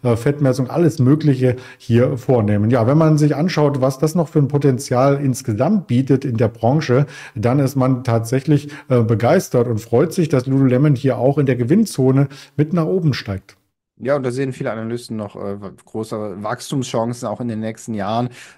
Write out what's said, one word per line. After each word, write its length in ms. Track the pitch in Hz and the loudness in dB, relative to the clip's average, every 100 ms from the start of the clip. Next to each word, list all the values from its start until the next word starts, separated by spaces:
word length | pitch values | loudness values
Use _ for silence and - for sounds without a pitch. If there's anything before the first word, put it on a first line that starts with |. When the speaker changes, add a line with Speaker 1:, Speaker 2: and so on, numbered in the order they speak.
Speaker 1:
äh, 100 | 123 | -2
Fettmessungen, 560 | 113 147 143 135 127 123 | 0 0 0 0 0 -2
alles 300 | 131 165 151 | 0 0 2
Mögliche 560 | 127 156 151 123 127 123 - - | 2 4 2 2 0 0 -8 -16
hier 380 | - 117 131 123 | 0 2 2 0
vornehmen. 540 | - 123 104 104 104 | 0 2 2 2 2
Ja, 160 | 123 120 | 2 2
wenn 100 | 151 | 4
man 220 | 160 151 | 4 4
sich 160 | 151 | 2
anschaut, 460 | 139 175 156 147 135 | 0 -2 2 0 2
was 180 | 131 135 | -2 0
das 160 | 156 | -2
noch 140 | 175 156 | -2 0
für 100 | 156 | 0
ein 80 | 139 | 2
Potenzial 720 | 139 143 123 - 123 139 139 | 2 2 0 -2 0 2 2
insgesamt 680 | 143 120 - 107 143 214 - | -2 -4 -4 -2 0 0 0
bietet 360 | 120 131 135 | -2 2 0
in 120 | 143 113 | 0 0
der 100 | 113 | -2
Branche, 600 | - 113 151 151 123 143 - - | 0 0 0 2 0 0 -4 -16
dann 240 | - 117 135 | -4 0 2
ist 160 | 135 | 0
man 300 | 135 127 127 | 0 0 0
tatsächlich, 640 | 120 113 113 131 156 147 - - - | 0 -2 0 -2 2 0 0 -14 -2
äh, 140 | 123 | 0
begeistert 640 | 113 110 117 180 - 127 120 | 2 2 2 2 2 0 0
und 140 | 110 | -2
freut 320 | - 117 160 | 0 0 2
sich, 160 | 160 151 | 0 0
dass 180 | 135 131 | 0 0
Lululemon 480 | 135 135 123 151 | 2 2 4 2
hier 240 | 123 131 113 | 2 0 0
auch 200 | 123 143 | 0 2
in 80 | 135 | 0
der 100 | 123 | 0
Gewinnzone 720 | 120 190 214 - 131 135 139 - - - | 2 2 2 2 2 4 2 -4 -14 -4
mit 160 | 151 | -2
nach 140 | 175 160 | 0 -2
oben 280 | 185 160 | 0 0
steigt. 420 | 120 - 95 - _ _ _ _ _ | -2 -6 -10 -10 _ _ _ _ _
Speaker 2:
Ja, 160 | 117 147 | -2 -2
und 80 | 127 | -2
da 60 | |
sehen 200 | 123 135 | -4 -6
viele 200 | 127 135 | -4 -6
Analysten 440 | 110 113 120 - 110 | -6 -6 -8 -8 -10
noch, 200 | 104 - | -10 -10
äh, 260 | 98 101 | -10 -10
wa-, 80 | 98 95 | -12 -18
größere 580 | - 110 110 110 107 92 | -14 -10 -8 -8 -8 -8
Wachstumschancen 840 | 107 120 - 147 120 120 117 120 113 | -8 -8 -6 -6 -4 -2 -4 -4 -8
auch 120 | 104 | -8
in 60 | 120 | -6
den 140 | 110 | -6
nächsten 340 | 110 110 - | -8 -10 -10
Jahren, 340 | 110 98 117 123 - - | -6 -4 -2 -4 -8 -20